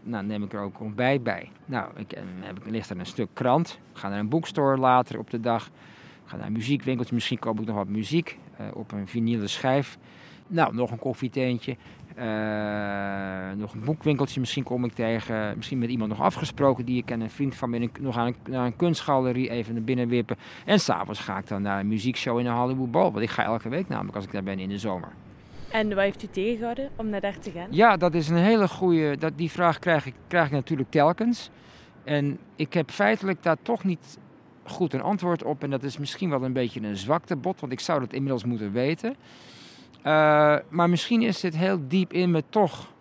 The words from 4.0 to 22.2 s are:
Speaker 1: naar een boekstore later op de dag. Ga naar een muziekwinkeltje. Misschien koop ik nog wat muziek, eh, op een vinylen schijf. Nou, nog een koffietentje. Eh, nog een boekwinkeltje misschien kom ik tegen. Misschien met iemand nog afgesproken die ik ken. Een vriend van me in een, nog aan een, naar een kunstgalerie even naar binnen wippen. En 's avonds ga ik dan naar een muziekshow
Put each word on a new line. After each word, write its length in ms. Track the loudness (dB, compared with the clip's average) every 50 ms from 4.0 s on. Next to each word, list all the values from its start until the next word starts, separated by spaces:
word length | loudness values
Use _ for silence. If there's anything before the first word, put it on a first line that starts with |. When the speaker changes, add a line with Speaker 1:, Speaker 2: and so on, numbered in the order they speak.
| -8 -6
Speaker 1:
naar 100 | -4 -4
een 100 | -2 0
boekstore 480 | -2 -2 -2 -2 -2 0 2 2 2
later 420 | 4 4 6 6 6 4 2 -4 -10
op 100 | -8 -6
de 100 | -6 -4
dag. 300 | -2 0 0 -2 -2 -8 -20 -20 -20 -20 -20 -20 -20 -20 -20 -20 -20
Ga 120 | -14 -12
naar 80 | -10 -8
een 60 | -6
muziekwinkeltje. 640 | -4 -4 0 0 -2 0 0 -2 -2 -2 -2 -2 -2
Misschien 260 | -2 -2 -2 -4 -2
koop 200 | -2 -4 -2 -2
ik 60 | -4
nog 100 | -4 -2
wat 120 | -2 -2
muziek, 500 | -2 -2 -4 -2 0 0 0 0 -2 -12 -16 -18 -20 -14
eh, 80 | -12 -12 -10 -10
op 180 | -12 -12 -8
een 160 | -8 -8 -8
vinylen 420 | -4 -2 -2 0 0 0 0 -2 -4
schijf. 480 | -4 0 2 2 2 2 0 -2 -10 -18 -20 -20 -20 -20 -20 -20 -20 -20 -12
Nou, 280 | -4 2 2 2 2 2
nog 160 | -2 -2 -2
een 80 | -4 -6
koffietentje. 760 | -4 -6 -4 -4 -6 -4 -2 0 0 0 0 -2 -4 -8 -10 -10 -12 -20 -20 -20 -20 -18 -12
Eh, 1400 | -8 -6 -4 -2 -2 -2 -2 -2 -2 -2 -2 -2 -4 -4 -4 -4 -4 -4 -4 -4 -4 -6 -6 -6 -6 -8 -8 -6
nog 160 | -6 -8 -8 -8
een 100 | -6 -2
boekwinkeltje 560 | -2 -2 0 2 0 2 2 0 -2 -2 -4
misschien 240 | -4 -2 -2 -4 -4
kom 220 | -2 -2 -2 -2
ik 80 | -2 -2
tegen. 600 | -2 -2 0 0 -2 -2 -2 -2 -2 -2 -4 -4
Misschien 240 | -6 -8 -6 -4 -2
met 100 | -2 -2
iemand 200 | -2 -2 -2 -2
nog 120 | -2 0
afgesproken 640 | 0 0 0 0 -6 -6 -2 2 4 4 4 2 0
die 120 | -2 -2
ik 80 | -2 -2
ken. 160 | -2 -4 -4
Een 80 | -4 -6
vriend 260 | -4 -4 -4 -4 -4
van 140 | -4 -4 -4
me 60 | -2
in 60 | -2
een, 100 | -2 -4 -6 -6
nog 180 | -6 -4 0
aan 100 | 0 0
een, 80 | 0 -2 -4 -8 -6
naar 160 | -4 -2 -2
een 100 | -2 0
kunstgalerie 720 | 0 2 2 2 0 2 2 2 4 4 2 0 0 -2 -2
even 240 | -2 -4 -4 -4 -4
naar 100 | -4 -2
binnen 240 | 0 0 2 2
wippen. 300 | 2 2 0 0 0 -4 -8 -8 -18 -18 -14 0
En 140 | 4 4 4
's 100 | 4 2
avonds 300 | 0 0 -2 -6 -6 -8
ga 180 | -6 -6 -6
ik 100 | -6 -4
dan 140 | -6 -4 -4
naar 180 | -2 -2 -2 -2
een 80 | 0
muziekshow 520 | -2 -2 0 -2 -2 -4 -2